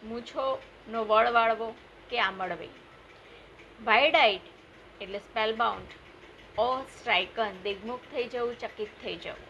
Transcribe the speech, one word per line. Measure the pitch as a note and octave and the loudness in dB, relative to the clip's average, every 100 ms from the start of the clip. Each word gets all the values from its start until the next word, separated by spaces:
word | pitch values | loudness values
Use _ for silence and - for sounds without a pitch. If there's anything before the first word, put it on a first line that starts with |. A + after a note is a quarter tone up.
મૂછોનો | A3 A#3 A#3 D#4 C4+ C4+ - - - A3+ | -8 -10 -8 -4 -2 -2 -6 -20 -8 -4
વળ | G#3+ G#3+ A#3+ | 4 6 6
વાળવો | A#3 A3+ A3+ A3+ A3 - - - | 6 4 2 -2 -8 -20 -20 -6
કે | A#3+ | 0
આમળવી. | G3 F#3+ F#3 - E3+ - - - - - - - - - - - | 0 0 -6 -6 -8 -16 -20 -20 -20 -20 -20 -20 -20 -20 -20 -10
વાઇડ | A3+ A3 C#4+ E4 | 4 6 6 6
આઇડ | A#3+ F#3+ - - - - - - | 4 2 -8 -20 -20 -20 -20 -18
એટલે | G3 G3+ | -12 -12
spellbound, | - A3+ A3 A3 A3+ G3 F#3 - - - - - - - | -8 -2 -2 0 0 -2 -12 -18 -20 -20 -20 -20 -12 -2
ઓ | A#3+ C4 | 0 0
સ્ટ્રાઇકન, | C4+ - A#3+ F#3 F#3 - G#3+ F#3+ | -6 -10 0 0 0 -2 -4 -2
દિગ્મુખ | F#3+ G3 G#3+ B3 - | -6 -6 -8 -10 -10
થઈ | D4 | -6
જવું, | A#3+ B3 A#3+ A#3 | -6 -4 -4 -4
ચકિત | A3+ - G#3 - | -10 -8 -10 -10
થઈ | A#3 E3+ | -10 -10
જવું. | E3 - | -10 -14